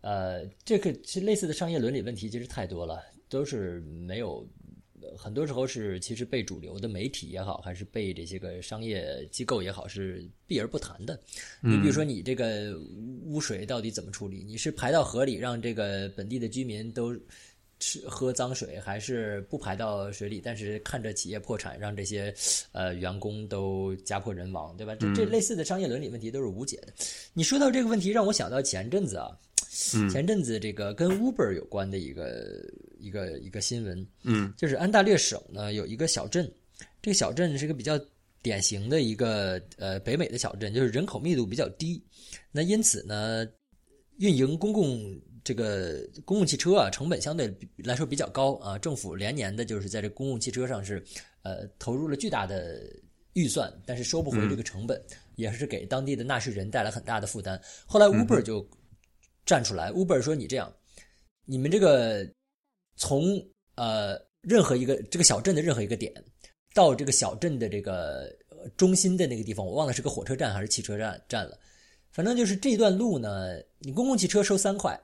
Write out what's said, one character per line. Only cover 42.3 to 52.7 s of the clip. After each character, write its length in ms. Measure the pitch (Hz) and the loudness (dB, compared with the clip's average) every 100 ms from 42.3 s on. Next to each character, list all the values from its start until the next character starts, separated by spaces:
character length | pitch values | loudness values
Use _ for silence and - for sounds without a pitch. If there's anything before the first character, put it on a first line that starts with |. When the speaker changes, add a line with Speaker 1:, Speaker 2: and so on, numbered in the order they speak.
| - _ | -20 _
Speaker 1:
那 120 | 147 | 0
因 200 | 165 214 | 2 4
此 220 | 214 - | 4 2
呢， 420 | - 104 110 113 113 _ _ _ _ _ _ - | -2 -2 0 0 -2 _ _ _ _ _ _ 2
运 180 | 202 | 4
营 220 | 139 131 160 | 6 4 2
公 160 | 202 | 2
共， 420 | 214 151 120 104 95 - 117 | 4 2 0 -6 -12 -16 -12
这 100 | - | -4
个 440 | 117 110 101 90 73 - - | -2 0 0 -2 -4 -8 -14
公 140 | - 202 | 0 4
共 80 | 175 | 4
汽 100 | - | 4
车 200 | 170 196 | 6 6
啊， 100 | 101 | 6
成 180 | - 156 | 0 -2
本 140 | 175 | 0
相 160 | 147 165 | 0 0
对 180 | 117 95 - - | -2 -4 -14 -8
来 180 | 107 | -4
说 120 | 123 147 | -2 0
比 100 | 143 | 0
较 100 | - | -2
高 240 | - 135 | 2 2
啊， 240 | 131 101 98 | 2 -4 -4
政 180 | 160 139 | -4 -4
府 180 | 95 | -6
连 200 | 85 101 | -4 -2
年 200 | 147 98 | -2 -2
的 80 | 104 | -4
就 160 | 113 107 | -4 -4
是 120 | 98 | -4
在 100 | 110 | -4
这 80 | 101 | -4
公 220 | - 135 | -4 -4
共 100 | 120 | -2
汽 100 | 123 | -2
车 160 | 123 127 | -2 -2
上 160 | 117 | -4
是， 220 | 98 98 - - - _ | -4 -6 -8 -18 -18 _
呃， 260 | 95 92 98 - | -10 -8 -10 -8
投 160 | - | -4
入 140 | 127 156 | -2 -2
了 80 | 139 | -2
巨 140 | 220 | 0
大 160 | 117 95 | 0 -2
的 340 | 95 85 | -4 -6